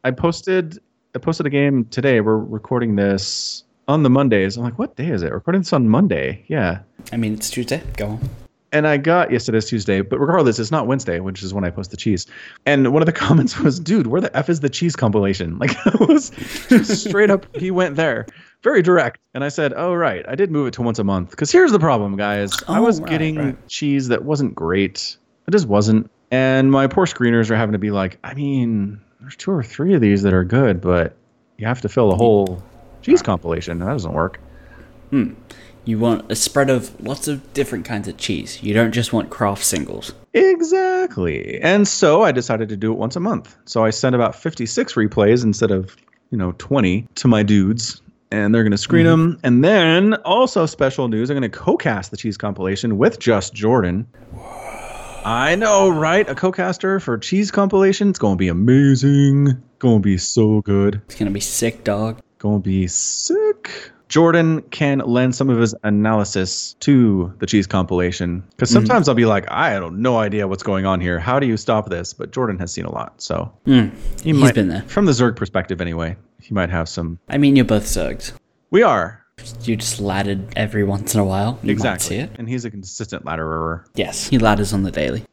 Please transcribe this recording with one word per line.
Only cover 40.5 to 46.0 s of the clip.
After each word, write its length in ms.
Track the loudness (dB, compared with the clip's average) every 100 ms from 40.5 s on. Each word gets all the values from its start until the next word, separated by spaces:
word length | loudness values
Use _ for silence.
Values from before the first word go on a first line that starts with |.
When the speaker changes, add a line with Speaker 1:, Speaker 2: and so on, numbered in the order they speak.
| 4 0 0 0 -2 -4 -4 -4 -4 -8 -4
Speaker 1:
And 240 | 2 2 2
so 360 | 2 4 4
I 100 | 4
decided 360 | 2 -2 -4 -2
to 60 | -4
do 140 | -4
it 80 | -2
once 160 | -4
a 60 | -4
month. 340 | -4 -4 -8 _ -6
So 180 | 0
I 60 | 0
sent 260 | 2 0 2
about 180 | 0
fifty-six 600 | -2 -8 -6 -6 -4 -2
replays 500 | 0 0 2 4 4
instead 260 | 2 0 0
of, 240 | 0 -4 _